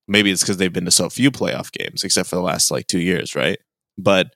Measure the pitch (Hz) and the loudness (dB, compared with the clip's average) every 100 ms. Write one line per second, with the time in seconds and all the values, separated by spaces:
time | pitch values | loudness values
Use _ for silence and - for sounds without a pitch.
0 | - 101 101 90 - 95 92 90 87 - | 0 4 4 2 0 0 0 0 0 0
1 | 87 - 135 127 90 62 - - 50 - | 0 0 0 2 -4 -4 -8 -10 -10 -6
2 | 98 - 127 90 87 - - 67 - 90 | -2 -2 0 -2 -2 0 0 -2 -2 -2
3 | 87 85 - 71 73 104 _ _ _ - | 0 0 -2 -2 -2 -2 _ _ _ -2
4 | 95 95 87 | 2 2 2